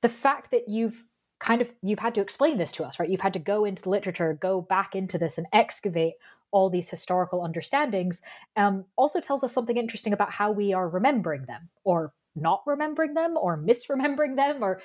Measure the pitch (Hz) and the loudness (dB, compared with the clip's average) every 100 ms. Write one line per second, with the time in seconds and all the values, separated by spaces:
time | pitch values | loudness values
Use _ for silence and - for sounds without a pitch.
0 | 233 233 269 277 - 240 240 220 226 226 | 0 2 0 0 0 -2 0 0 0 -2
1 | - _ _ _ - 233 240 - 190 208 | -14 _ _ _ 0 2 2 -4 -4 -2
2 | 226 226 202 - 294 262 160 - 147 - | 0 -2 -2 2 2 2 -2 -4 -8 -4
3 | 165 185 196 185 156 208 208 190 185 196 | -2 0 0 -2 -2 0 0 -2 -2 -2
4 | 196 170 165 156 185 190 175 185 190 190 | -2 -2 -2 0 0 -2 0 0 0 -4
5 | 190 170 165 - 170 214 220 - 202 170 | -4 -2 -2 -2 2 2 2 0 -4 0
6 | 165 - - _ _ 202 190 180 175 175 | 0 -2 -14 _ _ 2 4 2 -2 -8
7 | - 180 180 180 170 165 - 277 294 196 | -2 0 0 -2 -4 -6 -2 0 0 0
8 | 180 175 - - - - 202 196 185 - | -2 -4 -10 -20 -8 2 2 2 -4 2
9 | 285 349 - 277 247 - 233 233 226 196 | 2 2 -2 -2 0 -2 0 -2 -2 -4
10 | 214 202 202 - 208 208 202 185 180 180 | -2 0 0 0 -2 0 0 0 0 2
11 | 254 262 170 143 127 120 170 _ - 170 | 2 2 0 -4 -8 -14 -16 _ 0 2
12 | 156 - _ 156 160 185 - 285 302 302 | 0 -8 _ -4 0 0 0 -2 -2 0
13 | 311 302 330 330 180 160 156 254 - 269 | -2 0 0 0 0 0 2 2 2 -2
14 | 285 277 302 262 277 285 202 185 | 0 0 0 2 0 2 -2 -2